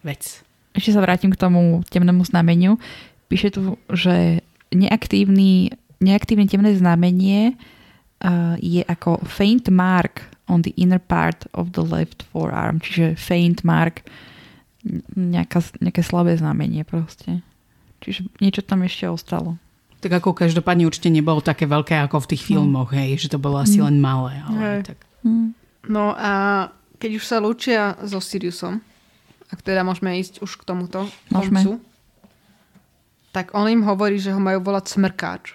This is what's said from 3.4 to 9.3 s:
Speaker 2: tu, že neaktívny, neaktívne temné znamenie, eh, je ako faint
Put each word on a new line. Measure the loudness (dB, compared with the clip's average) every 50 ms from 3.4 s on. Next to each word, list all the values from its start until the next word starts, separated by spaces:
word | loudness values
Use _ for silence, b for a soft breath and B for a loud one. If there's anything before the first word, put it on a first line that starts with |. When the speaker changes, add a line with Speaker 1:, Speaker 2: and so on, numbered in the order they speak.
| 0 -2
Speaker 2:
tu, | -2 -2 -4 -4 -4 -6 _
že | -6 -4 0 2 2 2 4 2 2 0 0 _ _ _ _ _ _
neaktívny, | 2 2 4 4 2 -2 -2 -2 0 2 2 4 4 4 6 6 6 4 2 0 -2 _ _ _ -4
neaktívne | _ 2 4 4 2 2 0 2 2 2
temné | 2 2 2 4 4 4
znamenie, | 4 4 4 4 4 4 2 2 2 2 2 2 2 2 0 0
eh, | -4 -14 -20 -20 _ _ _ _ _ _ _ _ _ -2 0 0 0 0 0 -2
je | -2 -2 0 0 0 0
ako | -2 -4 -2 0 -2 -2 -2 -2
faint | -8